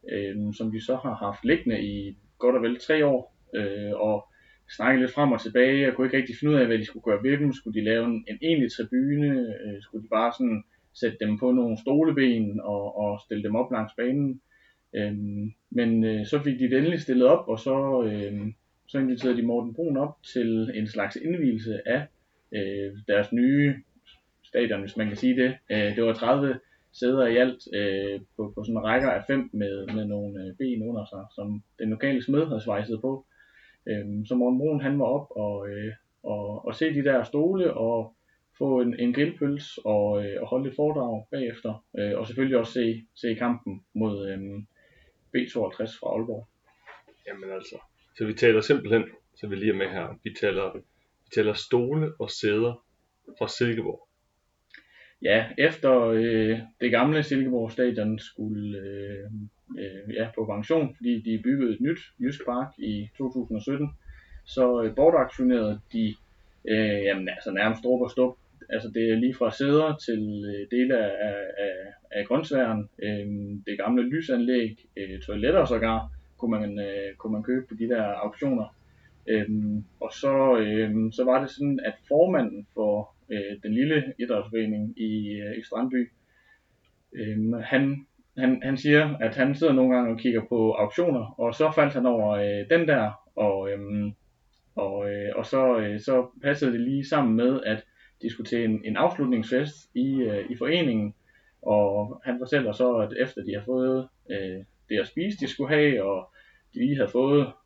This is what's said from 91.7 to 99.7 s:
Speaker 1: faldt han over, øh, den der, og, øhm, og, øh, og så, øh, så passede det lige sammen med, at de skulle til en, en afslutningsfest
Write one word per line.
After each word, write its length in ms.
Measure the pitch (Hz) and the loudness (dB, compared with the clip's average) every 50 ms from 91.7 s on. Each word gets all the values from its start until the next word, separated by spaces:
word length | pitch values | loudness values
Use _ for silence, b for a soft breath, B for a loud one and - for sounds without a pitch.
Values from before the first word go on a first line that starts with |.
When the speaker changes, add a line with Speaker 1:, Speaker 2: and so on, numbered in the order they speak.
| 151 | 4
Speaker 1:
faldt 180 | - 147 143 143 | 4 4 4 4
han 120 | 135 123 | 2 2
over, 240 | 127 120 113 107 104 | 4 4 4 2 2
øh, 400 | 104 101 104 101 101 101 101 - | 2 2 2 0 0 -2 0 4
den 180 | 165 170 170 156 | 4 4 6 4
der, 240 | 147 127 110 107 - - _ _ _ | 4 4 2 0 -2 -8 _ _ _
og, 360 | - 107 104 98 98 95 98 | 0 2 2 2 0 -2 -4
øhm, 420 | 101 101 101 101 104 104 104 104 104 _ _ _ _ _ _ _ _ _ _ _ _ | -6 -6 -6 -4 -4 -2 -2 -4 -6 _ _ _ _ _ _ _ _ _ _ _ _
og, 360 | - 101 98 98 101 101 101 | -4 -4 -2 -2 -2 -4 -4
øh, 200 | 101 101 101 101 - | -4 -4 -4 -4 -4
og 100 | - 104 | -4 -4
så, 320 | - - 135 131 127 123 113 | 0 2 2 4 4 4 4
øh, 220 | 107 104 104 104 | 2 0 -4 -4
så 280 | - - 135 127 123 123 _ - | -2 2 2 2 2 0 _ -4
passede 300 | - 139 143 147 151 131 | 0 0 0 2 2 0
det 100 | 117 117 | 2 0
lige 240 | 120 123 139 139 135 | 0 0 -2 -2 -2
sammen 300 | - 160 147 139 117 110 | 0 0 2 4 4 4
med, 260 | 113 120 127 135 131 - | 4 4 4 2 2 0
at 200 | 107 110 110 - b b b b b b b | -2 -4 -4 -6 b b b b b b b
de 80 | - 117 | -8 -8
skulle 180 | - - 113 - | -6 -6 -6 -4
til 160 | - 117 117 | -2 0 2
en, 180 | 110 110 107 - | 2 0 0 -2
en 120 | 110 104 - | -4 0 2
afslutningsfest 920 | - - - - 143 127 127 113 110 - 131 127 147 151 | 2 2 2 0 0 0 2 0 0 0 0 0 0 -2